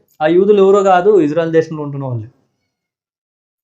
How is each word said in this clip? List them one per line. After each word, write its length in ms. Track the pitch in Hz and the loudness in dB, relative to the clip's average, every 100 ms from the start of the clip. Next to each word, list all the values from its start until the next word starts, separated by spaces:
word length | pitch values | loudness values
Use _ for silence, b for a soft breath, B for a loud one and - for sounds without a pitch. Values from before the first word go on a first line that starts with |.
| _ - | _ -6
ఆ 60 | 156 | 0
యూదులు 340 | 175 196 208 | 2 2 2
ఎవరో 220 | 190 202 | 4 2
కాదు, 360 | 196 180 190 208 | 2 2 2 2
ఇజ్రాయెల్ 340 | 147 156 165 | 2 -2 -2
దేశంలో 300 | 160 160 156 | -2 -2 -6
ఉంటున్న 220 | 143 143 135 | -10 -10 -8
వాళ్ళే. 220 | 120 110 _ _ _ _ _ _ _ _ _ _ _ _ _ | -10 -12 _ _ _ _ _ _ _ _ _ _ _ _ _